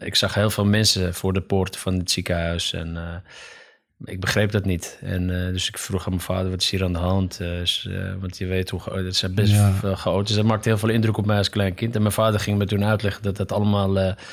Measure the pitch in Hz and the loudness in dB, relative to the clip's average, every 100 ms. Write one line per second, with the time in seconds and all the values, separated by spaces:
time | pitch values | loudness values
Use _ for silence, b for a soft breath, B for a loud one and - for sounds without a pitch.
0 | - - 101 101 107 - 101 107 107 98 | -4 -2 0 2 2 2 4 4 4 2
1 | 90 87 95 95 - 98 90 - 95 92 | -2 -2 0 0 0 0 0 -4 -4 -2
2 | 87 - 90 85 85 85 - 85 82 82 | -2 -4 -2 -2 -2 -2 -4 -6 -6 -8
3 | 85 85 B B B B B B B _ | -8 -10 B B B B B B B _
4 | - 95 92 - 104 107 95 87 - - | -12 -6 -2 0 2 0 0 -2 -4 -12
5 | 95 92 90 90 92 92 - - - 95 | -6 -2 -2 -2 -2 -2 -4 -6 -6 -4
6 | - 90 - 92 92 92 - 95 92 82 | -2 -4 -2 -2 -2 -2 -2 0 0 0
7 | 90 95 92 - 85 87 87 - 98 92 | 2 2 0 -4 -6 -4 -4 -4 -6 -6
8 | 95 95 95 - 92 92 92 90 - 95 | -6 -8 -8 -6 -2 0 -2 -6 -6 -6
9 | 92 92 95 95 104 104 101 98 98 95 | -2 -2 0 2 6 6 6 4 0 -2
10 | 92 92 101 104 107 107 113 107 110 113 | 0 0 2 2 2 2 2 2 2 2
11 | 110 107 101 101 95 107 98 90 117 110 | 2 2 2 2 2 0 0 0 -2 2
12 | 107 104 110 104 - 101 101 101 104 107 | 2 4 2 2 2 0 2 2 2 2
13 | 101 - 101 95 98 101 104 101 98 98 | 0 -2 -4 -2 -2 0 2 2 2 2
14 | 95 95 B | 2 -2 B